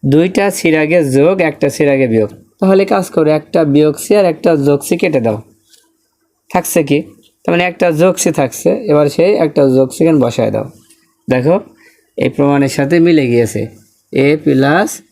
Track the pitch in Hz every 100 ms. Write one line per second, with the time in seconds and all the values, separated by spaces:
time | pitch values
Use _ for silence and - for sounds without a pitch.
0 | 135 147 180 180 302 - 170 156 151 175
1 | 143 131 156 190 165 147 143 - 147 135
2 | 127 113 104 - _ _ 190 190 196 202
3 | 180 - 151 151 151 175 156 139 151 143
4 | - 208 185 156 175 160 139 143 - 175
5 | 185 143 113 107 - _ _ _ _ _
6 | _ _ _ _ _ 180 - 170 151 143
7 | 151 - _ _ - 170 180 175 180 156
8 | 180 175 175 160 131 - 170 208 214 147
9 | 147 - 175 208 160 147 139 131 131 -
10 | 160 156 120 113 110 104 123 - _ _
11 | _ _ - 127 131 190 - _ _ _
12 | _ - - - 143 143 139 - 139 170
13 | 170 160 127 120 113 113 113 - _ _
14 | _ 131 139 151 151 135 135 165 262 -
15 | _